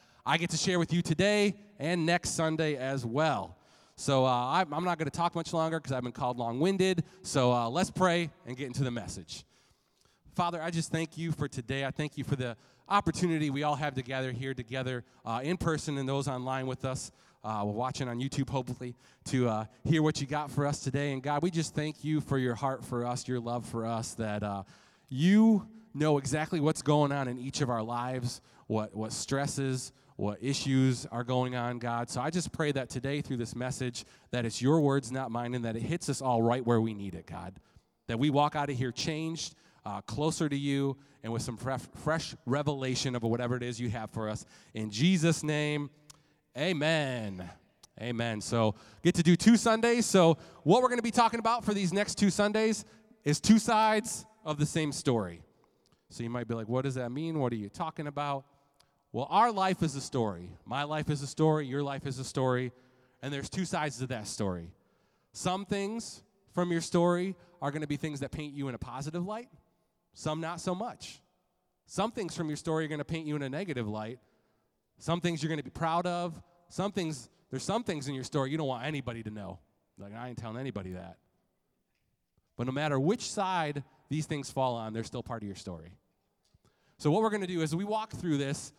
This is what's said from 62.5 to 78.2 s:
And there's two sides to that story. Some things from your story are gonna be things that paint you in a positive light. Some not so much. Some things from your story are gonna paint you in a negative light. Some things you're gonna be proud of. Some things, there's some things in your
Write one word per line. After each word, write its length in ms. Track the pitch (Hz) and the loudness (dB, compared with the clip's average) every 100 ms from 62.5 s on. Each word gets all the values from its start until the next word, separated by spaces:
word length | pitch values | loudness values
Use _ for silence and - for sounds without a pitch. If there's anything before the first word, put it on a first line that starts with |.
| 123 127 - _ _ _ _ | 2 0 -8 _ _ _ _
And 100 | 135 | -8
there's 180 | 143 131 | -6 -6
two 140 | - | -4
sides 340 | 175 175 151 120 | -2 -2 -2 -4
to 80 | 127 | -6
that 200 | 120 107 | -6 -6
story. 440 | - 101 90 85 - _ _ _ _ _ | -4 -2 -2 -8 -16 _ _ _ _ _
Some 320 | - 180 185 | -6 -2 -2
things 580 | 202 202 196 226 - - _ _ _ | -2 -2 -2 -6 -10 -14 _ _ _
from 180 | - 175 | -2 0
your 120 | 170 | 0
story 520 | 165 180 175 175 185 180 - - | 0 4 4 4 0 -6 -14 -6
are 100 | 143 | -6
gonna 160 | 147 147 | -4 -4
be 100 | 143 | -4
things 240 | 160 143 | -4 -6
that 100 | 135 | -8
paint 240 | - 151 | -8 -10
you 140 | 143 139 | -6 -6
in 60 | |
a 40 | 120 | -6
positive 460 | 127 123 143 170 | -8 -8 -6 -6
light. 260 | 180 214 254 - _ _ _ _ _ | -6 -8 -10 -20 _ _ _ _ _
Some 260 | - 160 156 | -8 -4 -4
not 220 | 160 170 | -4 -4
so 120 | 185 | -4
much. 460 | 180 226 - - - _ _ _ _ _ _ _ | -4 -4 -8 -16 -18 _ _ _ _ _ _ _
Some 240 | - 214 | -2 -2
things 240 | 240 175 | -2 -6
from 140 | - 160 | -4 -4
your 80 | 147 | -4
story 300 | - 160 156 | -2 0 0
are 20 | |
gonna 160 | 151 | -4
paint 220 | 143 160 151 | -4 -4 -2
you 100 | 151 | -4
in 60 | |
a 80 | 139 | -2
negative 360 | 143 190 127 107 | -4 -4 -4 -4
light. 300 | 107 110 127 _ _ _ _ _ _ _ _ | -4 -8 -10 _ _ _ _ _ _ _ _
Some 220 | - 170 | -2 0
things 220 | 175 165 | 0 0
you're 80 | 151 | -2
gonna 120 | 156 | -2
be 80 | - | -4
proud 360 | - 160 170 180 | -4 0 0 0
of. 360 | 175 175 160 - _ _ | -2 -4 -6 -16 _ _
Some 200 | - 196 | -4 -4
things, 380 | 202 160 139 117 _ - | -2 -2 -4 -10 _ -10
there's 120 | 127 | -8
some 220 | - 214 | -2 -2
things 240 | 233 156 135 | 0 -4 -4
in 60 | |
your 100 | 135 | -6